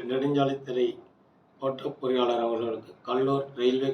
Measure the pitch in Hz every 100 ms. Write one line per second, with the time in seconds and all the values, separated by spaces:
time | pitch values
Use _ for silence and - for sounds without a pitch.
0 | 120 135 143 143 135 135 - 127 117 -
1 | - _ _ _ _ _ 135 131 139 -
2 | 131 127 120 120 117 113 117 110 - -
3 | 123 127 135 139 135 123 123 127 135